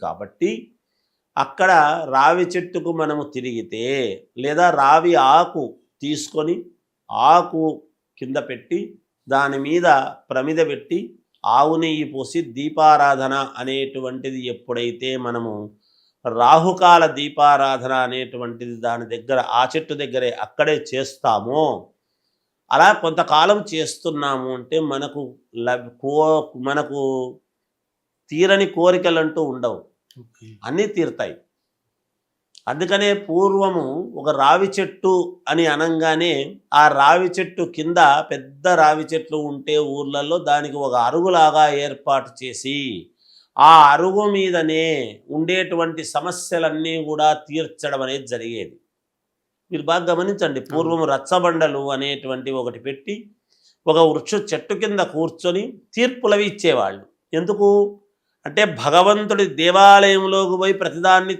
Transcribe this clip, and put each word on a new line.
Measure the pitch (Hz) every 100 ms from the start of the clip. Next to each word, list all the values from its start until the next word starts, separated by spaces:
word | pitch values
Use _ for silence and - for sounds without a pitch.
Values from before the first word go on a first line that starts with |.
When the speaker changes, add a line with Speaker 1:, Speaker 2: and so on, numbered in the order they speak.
Speaker 1:
కాబట్టి | 82 85 - - 185 220 - _ _ _ _ _ _ -
అక్కడ | 143 - 185 170 147 165 147
రావి | 131 147 175 175
చెట్టుకు | 180 180 180 165 160
మనము | 156 147 143
తిరిగితే, | 131 123 117 104 110 120 139 117 - _ 123
లేదా | 139 151 175 147
రావి | 139 160 175 160 131
ఆకు | 156 175 170 120 - _ _
తీసుకొని | 143 147 - 156 156 175 - _ _ _ - 107 131
ఆకు | 175 175 160 160 151 _ _ _ -
కింద | 131 139 -
పెట్టి | 120 - 180 202 - _ _ -
దాని | 135 139 139 139
మీద | 170 175 139 - - -
ప్రమిద | 131 139 160 156
పెట్టి | 143 - 175 - - _ _ - 120
ఆవు | 151 160
నెయ్యి | 165 156 143
పోసి | 131 127 170 143 117
దీపారాధన | 147 156 156 151 143 135 131 135 135 120
అనేటువంటిది | 127 135 135 135 127 131 131 131 123
ఎప్పుడైతే | 120 - 120 120 120 131 131 123
మనము | 120 117 104 104 _ _ _ _ _ 123 113
రాహుకాల | 123 160 180 185 180 170 160 139
దీపారాధన | 147 147 147 139 135 131 127 131 123
అనేటువంటిది | 127 123 123 120 117 120 117 117
దాని | 117 113
దగ్గర, | 113 120 131 - 117
ఆ | 131
చెట్టు | 160 156 143
దగ్గరే | 139 127 123 -
అక్కడే | 107 - 151 151 -
చేస్తామో, | 131 135 - 127 107 110 147 151 98 - _ _ _ _ _ _ _ -
అలా | 139 185 214
కొంతకాలం | 165 160 165 156 180 208 -
చేస్తున్నాము | 160 156 - 170 147 143 131 131 127
అంటే | 123 160 151
మనకు | 135 147 143 131 127 _ 117 120
లబ్-, | 123 120 -
కో-, | 135 147 156 156 151 127 131
మనకు | 143 151 139 135 131 127 110 _ _ _ _ _ _ _ _ -
తీరని | 151 190 196 196 160
కోరికలంటూ | 180 180 180 165 156 156 147
ఉండవు, | 127 120 92 - _ _ 127
Speaker 2:
ఓకే. | 117 _ 110 107 117
Speaker 1:
అన్నీ | 160 208 208
తీరుతాయి. | 143 - 98 - _ _ _ _ _ _ _ _ _ _ _ _ -
అందుకనే | 143 185 202 202 202 202
పూర్వము | 165 196 196 190 180 131 151 240 147
ఒక | 139 139
రావి | 139 175 196 196
చెట్టు | 185 - 190 180 175 - -
అని | 160 160
అనంగానే | 147 165 160 160 156 170 139 143 - _ 143
ఆ | 151 139
రావి | 143 170 185 185
చెట్టు | 180 - 165 156
కింద, | 156 175 151 143 151
పెద్ద | 139 135 139 180 170
రావి | 156 156 156
చెట్లు | 160 160 156 147
ఉంటే | 139 135 151 143
ఊర్లలో | 139 139 143 143 175 151
దానికి | 147 147 143 139
ఒక | 120 120
అరుగులాగా | 160 185 175 156 151 151 143
ఏర్పాటు | 143 127 - 135 123 -
చేసి | 131 117 135 143 135 92 - _ _ _ _ - 151
ఆ | 165 147
అరుగు | 147 185 196 208
మీదనే | 196 190 175 160 160 165 147 113 104 - 151
ఉండేటువంటి | 165 185 175 170 165 160 147 147
సమస్యలన్నీ | 170 175 - 170 160 156 160 160 151
కూడా | 151 156 151 -
తీర్చడం | 156 156 - 147 139
అనేది | 131 139 117
జరిగేది. | 120 113 113 87 - _ _ _ _ _ _ _ _ _
మీరు | 170 151
బాగా | 175 170
గమనించండి, | 170 190 196 160 135
Speaker 2:
అవును. | -
Speaker 1:
పూర్వము | 151 165 165 156
రచ్చబండలు | 135 - 185 175 165 156 139 139
అనేటువంటి | 135 139 135 131 131 131 135
ఒకటి | 123 120
పెట్టి | 131 135 - 214 - _ _ _ _ _ 170
ఒక | 160 160
వృక్ష | 151 - 208 -
చెట్టు | 151 - 190
కింద | 214 202 170
కూర్చొని | 151 165 - 180 180 233 - _ 220
తీర్పులవి | 247 247 226 208 208
ఇచ్చేవాళ్ళు. | 202 170 127 98 98 - _ _ 160
ఎందుకు | 180 196 202 202 202 202 _ _ _ _ 147
అంటే, | 151 208 135
భగవంతుడి | 135 165 190 208 214 202 190 135
దేవాలయంలోకి | 170 190 196 196 196 196 190 190 190 185
పోయి | 190 190
ప్రతిదాన్ని | 170 156 185 185 185